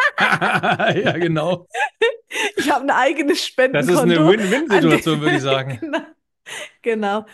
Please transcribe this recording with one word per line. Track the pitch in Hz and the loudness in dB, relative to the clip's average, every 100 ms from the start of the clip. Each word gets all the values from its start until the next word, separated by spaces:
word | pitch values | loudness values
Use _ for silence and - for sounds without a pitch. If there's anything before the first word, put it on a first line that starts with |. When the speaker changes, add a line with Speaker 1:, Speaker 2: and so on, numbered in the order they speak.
| 571 - | -2 0
Speaker 1:
<laughs> | 202 - 196 190 208 196 220 165 | 0 0 0 0 0 0 0 0
Ja, | 226 147 | -2 -2
genau. | 175 156 160 175 - - 415 - 453 466 - - 415 403 | -2 -2 -2 -4 -6 -6 -6 -2 -2 -2 -10 -6 -6 -4
Speaker 2:
Ich | 285 | -2
habe | 269 277 | 0 0
ein | |
eigenes | 240 277 302 294 349 - - 262 | 0 0 0 -2 -2 -2 0 0
Speaker 1:
Das | 151 139 | 2 2
ist | 180 | 2
eine | 170 170 156 | 4 4 4
Speaker 2:
Spendenkonto. | |
Speaker 1:
Win-Win-Situation, | 214 190 247 320 190 160 151 165 151 | 4 2 0 2 2 4 2 0 0
Speaker 2:
An | |
Speaker 1:
würde | 151 143 | 0 0
ich | |
sagen. | 135 135 135 123 | 0 -2 -2 -8
Speaker 2:
<laughs> | |
Genau. | 320 302 302 _ _ _ - - 605 _ | -6 -8 -8 _ _ _ -18 -16 -16 _
Genau. | 233 220 208 208 214 | -4 -2 -2 -4 -6